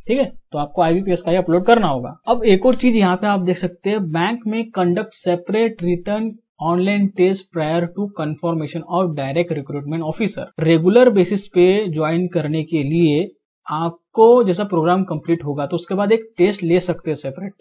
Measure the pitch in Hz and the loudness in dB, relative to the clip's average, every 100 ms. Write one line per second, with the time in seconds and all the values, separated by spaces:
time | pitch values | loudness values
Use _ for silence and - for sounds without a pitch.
0 | - 254 269 - _ 147 147 185 165 170 | -4 -2 -2 -4 _ -6 -6 0 0 2
1 | 196 175 - 185 180 170 190 233 185 131 | 0 -2 0 -2 2 2 4 4 2 -2
2 | 127 - - 233 226 190 247 240 247 226 | -6 -10 -4 0 4 4 4 2 2 2
3 | 190 185 208 196 180 180 175 180 196 214 | 2 0 0 0 0 -2 -4 -6 -4 -4
4 | 175 160 185 233 220 220 226 196 175 180 | -2 -2 -2 -4 -6 -6 -6 -2 0 0
5 | 220 - 185 175 175 208 226 226 175 175 | -4 -6 -4 -4 -2 0 0 -2 -4 -2
6 | 190 214 226 220 _ - 156 175 185 202 | -2 -4 -6 -10 _ -8 -2 0 2 2
7 | 196 - 185 190 - - 151 170 170 175 | 0 2 2 0 -6 -4 -2 -2 -2 -6
8 | 202 - 151 151 170 165 147 170 156 175 | -8 -6 -6 -4 -4 -2 -4 -8 -4 -2
9 | 185 147 135 147 175 147 139 143 143 160 | -2 -2 -4 -2 -2 -4 -6 -8 -6 -6
10 | 160 - 208 - - - 156 165 175 226 | -6 -4 -4 -4 -12 -4 2 4 4 6
11 | 247 202 175 196 - 180 180 202 208 156 | 4 4 2 0 -2 2 4 4 0 -2
12 | 156 165 180 175 147 160 151 160 139 165 | -2 -2 -2 -4 -2 -4 -2 -2 0 2
13 | 170 147 - _ _ _ - 156 170 170 | 2 2 -2 _ _ _ -10 -6 -6 -8
14 | _ - 226 247 202 175 202 170 160 185 | _ 4 8 8 4 0 -2 0 2 2
15 | 190 151 - 165 143 143 139 170 - 190 | 0 -4 -2 -2 -2 -6 -4 -6 -4 -2
16 | 202 226 - - 185 196 170 175 - 240 | 2 0 0 0 0 0 0 0 0 -4
17 | - 147 135 135 196 - | -4 -6 -8 -10 -14 -14